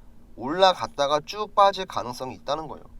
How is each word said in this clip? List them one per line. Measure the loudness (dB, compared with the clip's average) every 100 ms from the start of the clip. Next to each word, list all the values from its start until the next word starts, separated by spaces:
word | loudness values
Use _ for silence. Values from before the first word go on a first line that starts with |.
| -20 -20 -20
올라갔다가 | -12 -8 4 4 4 -4 -2 0 0
쭉 | -2 -8 -4
빠질 | 4 4 4 -4
가능성이 | -6 -8 -8 -10
있다는 | -10 -6 -6 -6
거예요. | -14 -18 -20